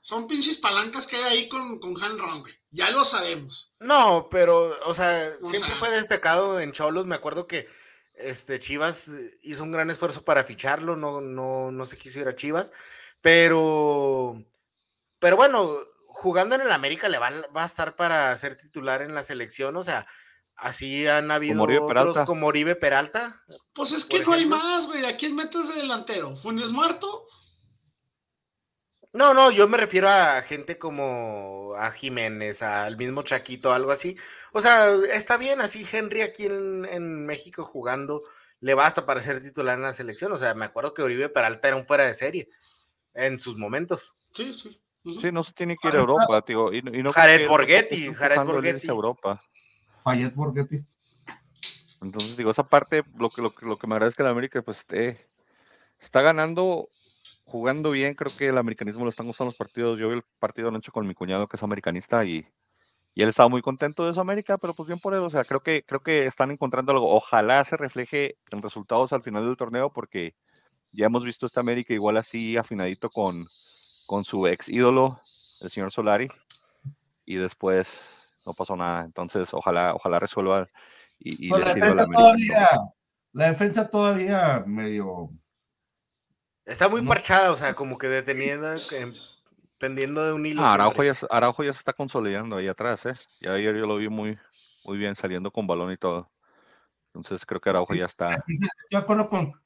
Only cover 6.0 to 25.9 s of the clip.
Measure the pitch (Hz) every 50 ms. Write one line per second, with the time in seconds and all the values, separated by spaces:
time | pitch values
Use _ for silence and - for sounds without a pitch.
6 | 214 - 208 - - 160 165 180 196 196 190 180 160 147 135 - 151 151 160 185
7 | 185 180 165 147 - 151 151 170 175 - 175 156 - - - - - - _ _
8 | _ _ _ - 113 135 131 131 - - 135 127 - - 139 147 156 170 165 -
9 | - 156 147 139 123 113 _ _ _ 151 151 147 156 160 165 160 160 165 160 -
10 | 170 165 135 151 - - 151 139 131 - 113 92 - 131 143 156 165 170 170 156
11 | 151 147 143 143 139 131 131 131 131 131 131 131 131 131 131 131 131 127 - -
12 | - 135 127 143 143 131 123 - - 147 156 170 196 - - - - - - -
13 | - - _ _ - 165 165 170 170 165 165 160 160 160 156 151 151 147 147 143
14 | 139 139 135 131 127 123 113 113 110 _ _ _ _ _ _ _ _ _ _ _
15 | _ _ _ _ 180 175 190 202 269 285 262 226 190 160 147 143 131 - _ _
16 | _ _ - - - 185 170 180 185 220 254 269 269 240 180 143 135 139 156 -
17 | - 202 160 123 120 123 139 156 156 139 143 160 165 175 - - 165 156 - -
18 | 175 170 165 156 143 131 123 120 - 139 135 - _ 151 _ 147 131 135 131 135
19 | 143 147 151 147 139 - 143 123 117 110 - - 135 135 151 175 185 175 151 113
20 | 104 - - - _ _ _ _ _ _ _ - 113 127 127 - 135 135 139 143
21 | 147 147 147 151 151 151 151 151 151 147 156 - 107 113 131 147 151 147 - 123
22 | 139 170 165 156 143 156 170 160 151 151 147 147 151 165 175 175 170 143 135 135
23 | 147 151 - 220 240 233 220 _ _ _ 151 - _ _ _ 277 285 277 311 311
24 | - - - 370 - 330 339 330 330 302 311 311 330 349 359 339 320 302 311 285
25 | 262 247 226 - 294 302 285 302 311 311 - 339 330 302 320 302 285 262